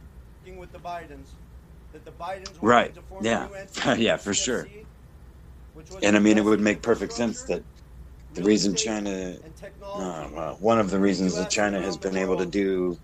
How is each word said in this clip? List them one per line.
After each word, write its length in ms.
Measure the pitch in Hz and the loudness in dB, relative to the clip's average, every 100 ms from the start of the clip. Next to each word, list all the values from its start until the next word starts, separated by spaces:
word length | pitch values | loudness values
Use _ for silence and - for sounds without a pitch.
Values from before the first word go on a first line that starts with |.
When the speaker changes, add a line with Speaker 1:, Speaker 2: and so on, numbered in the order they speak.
| - - - - 175 185 | -20 -20 -20 -20 -18 -18
Speaker 1:
With 140 | 175 | -16
the 80 | 175 | -14
Bidens, 480 | 175 175 151 143 175 - - - - - - | -10 -10 -12 -18 -18 -20 -20 -20 -20 -20 -20
that 140 | 156 | -20
the 60 | - | -20
Bidens 480 | - 175 190 196 165 | -12 -10 -10 -12 -2
wanted 20 | |
Speaker 2:
Right. 340 | - 120 - | 4 6 4
Speaker 1:
to 60 | - | -6
form 220 | - 95 | -16 -6
a 40 | 110 | -2
Speaker 2:
Yeah. 200 | 104 65 | -2 -4
Speaker 1:
new 60 | |
entity 480 | 98 98 - 147 107 | -12 -12 -4 0 2
Speaker 2:
<laughs> 0 | |
Yeah, 100 | 107 | 2
Speaker 1:
with 80 | 78 | 0
Speaker 2:
for 120 | 101 | 0
sure. 300 | 95 127 90 | -2 -2 -4
Speaker 1:
C 60 | 76 | -6
F 40 | |
C, 120 | - - - - - - - - - - | -16 -20 -20 -20 -20 -20 -20 -20 -20 -20
which 160 | 156 - | -20 -16
was 120 | 190 | -2
Speaker 2:
And, 120 | 104 | 4
I 40 | 104 | 6
mean, 180 | 104 107 | 8 6
it 60 | |
would 160 | 104 104 | 6 4
Speaker 1:
investing 40 | |
Speaker 2:
make 180 | 104 101 | 4 2
perfect 320 | 120 110 101 | 0 0 0
sense 280 | - 117 - | -2 -4 -4
Speaker 1:
infrastructure, 220 | - 87 | -4 -6
Speaker 2:
that 720 | - - - - - - - | -6 -20 -20 -20 -20 -20 -14
the 60 | 87 | -2
Speaker 1:
real 60 | 98 | 4
Speaker 2:
reason 280 | 107 98 | 4 4
Speaker 1:
estate, 100 | 87 | 0
Speaker 2:
China, 240 | 110 107 101 | -2 -4 -4
Speaker 1:
and 460 | 95 92 82 - - | -6 -8 -12 -18 -18
technology 480 | - - 202 101 | -18 -16 -14 -8
Speaker 2:
uh, 240 | 92 80 73 | -8 -8 -10
well, 240 | 78 78 76 | -8 -8 -2
one 180 | 104 113 | 2 4
of 100 | 98 | 4
the 40 | |
Speaker 1:
in 60 | 95 | 4
Speaker 2:
reasons 320 | 101 90 95 | 4 4 0
that 80 | 85 | 0
Speaker 1:
U 60 | 85 | -2
S 60 | |
Speaker 2:
China 240 | 107 104 95 | 0 0 0
Speaker 1:
and 80 | |
Speaker 2:
has 100 | 92 | -4
Speaker 1:
around 60 | 82 | -4
the 60 | 98 | -4
Speaker 2:
been 80 | 95 | -2
able 180 | 92 | 0
to 80 | 90 | 0
Speaker 1:
world. 80 | 90 | 0
Speaker 2:
do 480 | 101 98 92 90 85 | 0 0 0 -2 -4